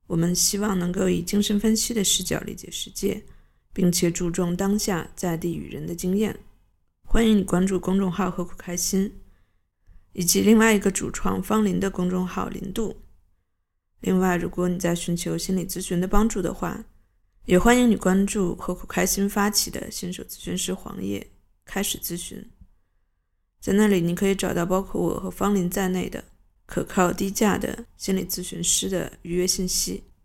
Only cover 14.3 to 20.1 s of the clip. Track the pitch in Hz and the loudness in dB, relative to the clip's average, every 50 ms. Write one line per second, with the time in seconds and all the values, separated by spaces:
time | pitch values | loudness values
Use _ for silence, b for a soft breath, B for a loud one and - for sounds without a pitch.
14.3 | 175 170 170 175 - 180 180 180 180 180 180 170 170 170 - 180 170 170 170 170 | 2 0 -2 -2 -2 -2 0 0 0 0 0 0 0 0 -2 -2 -4 -2 -2 -4
15.3 | 165 170 - - 185 185 170 185 - 180 180 - 185 175 180 190 202 202 214 226 | -4 -4 -2 -2 -2 -2 -2 -4 -6 -8 -6 -2 -2 -2 0 4 4 4 4 4
16.3 | - 202 175 165 - - 185 165 - 214 220 - - _ _ _ _ _ _ _ | 2 -2 -2 -4 -4 -4 -6 -6 -6 -8 -12 -16 -20 _ _ _ _ _ _ _
17.3 | _ _ - - 180 180 - 233 247 247 247 233 196 - - 185 185 196 196 196 | _ _ 0 4 4 6 8 8 8 8 6 4 4 4 4 2 4 4 2 2
18.3 | - 214 185 175 - - - - 180 - - - - 175 185 185 - 196 196 202 | 0 0 0 -2 -2 -4 -6 -6 -6 -6 -10 -4 -2 0 0 0 0 0 -2 0
19.3 | - 208 202 208 208 - - 175 - - - - - - 190 175 | 0 0 0 2 2 0 -2 -2 -4 -8 -10 -10 -8 -8 -8 -8